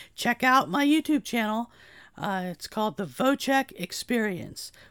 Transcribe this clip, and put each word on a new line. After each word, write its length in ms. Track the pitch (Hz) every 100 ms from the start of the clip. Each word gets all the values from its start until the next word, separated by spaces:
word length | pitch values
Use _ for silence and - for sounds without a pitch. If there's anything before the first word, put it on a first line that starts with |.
| -
check 300 | - 226 -
out 260 | 254 262 196
my 160 | 285 285
YouTube 380 | 311 302 302
channel. 480 | - 233 214 220 233 - - - - -
Uh, 280 | 151 190 180
it's 160 | 170 -
called 300 | - 190 156
The 100 | 185
Vocek 640 | - 262 277 - 269 269 -
Experience 960 | 175 - - 240 214 175 - - - - -